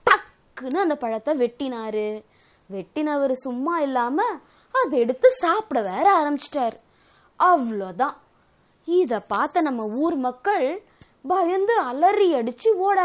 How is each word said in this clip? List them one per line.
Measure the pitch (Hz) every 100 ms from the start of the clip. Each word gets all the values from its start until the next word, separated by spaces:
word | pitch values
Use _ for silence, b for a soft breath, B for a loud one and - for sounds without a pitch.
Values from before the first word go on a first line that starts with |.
டக்குன்னு | - - - _ _ - 254 330
அந்த | 359 294
பழத்தை | 233 220 285 302
வெட்டினாரு. | 240 240 269 233 220 214 214 214 - b b b -
வெட்டினவர் | 190 180 302 302 285 269
சும்மா | 254 262 240 294 339
இல்லாம | 277 254 240 302 466 320 b b b
அதை | 523 466 262
எடுத்து | 233 247 508
சாப்பிட | - 339 403 427 262
வேற | 196 196 381 359
ஆரம்பிச்சிட்டாரு. | 294 285 - 294 233 - b b b b b -
அவ்வளோதான். | 359 330 233 208 185 180 277 - _ _ _ _ _ _ -
இத | 359 339 214
பார்த்த | - 220 294 359
நம்ம | 302 240 214
ஊர் | 233 330
மக்கள் | 294 254 247 392 392 262 381 B B B B 269
பயந்து | 370 339 381 403 453
அலறி | 262 262 349 415 370
அடிச்சு | 277 226 233 440
ஓட | 370 392 381